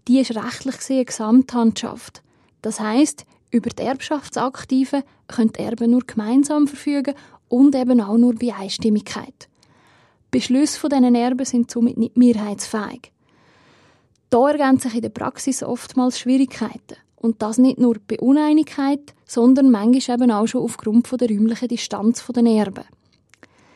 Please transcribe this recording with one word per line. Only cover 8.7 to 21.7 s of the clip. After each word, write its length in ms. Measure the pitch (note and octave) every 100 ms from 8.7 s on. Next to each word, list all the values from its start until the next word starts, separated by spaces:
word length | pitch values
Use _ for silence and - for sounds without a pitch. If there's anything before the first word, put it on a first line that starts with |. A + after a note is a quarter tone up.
| - A3+ G#3 - - - - - _ _ _ _ _ _ _ -
Beschlüsse 500 | B3+ - C4 D4+ -
von 120 | D4+
diesen 240 | C4+ B3 A#3+
Erben 280 | B3 C4
sind 280 | C4 B3 A#3+
somit 260 | A#3+ A#3 -
nicht 200 | A3+ B3
mehrheitsfähig. 920 | B3 A3 G#3 G3 - A3 G3+ - - _ _ _ _ _ _ _ _ _ _ _ -
Da 160 | A#3 C#4+
ergeben 300 | D4+ C4+ C4
sich 160 | B3
in 80 | A3+
der 80 | A3
Praxis 540 | - G#3+ - C#4 B3+
oftmals 560 | - B3 - B3+ B3+ -
Schwierigkeiten. 800 | B3 C4 C4+ - G#3+ - - - _ _
Und 260 | A#3 A3
das 160 | G#3+ A3
nicht 220 | C4 -
nur 160 | A#3+ G#3+ -
bei 120 | A3+
Uneinigkeit, 960 | B3 D4 D4+ D4+ D4+ - C#4 C#4+ - _ -
sondern 460 | A#3+ A#3+ C4+ C4+
manchmal 500 | G#3 A3 C4 - A#3+
eben 80 | B3
auch 160 | G#3 A3+
schon 160 | B3
aufgrund 460 | A#3 - A3 A3+ A#3+
von 100 | B3+
der 120 | A#3+
räumlichen 380 | G#3 A3 A#3
Distanz 560 | B3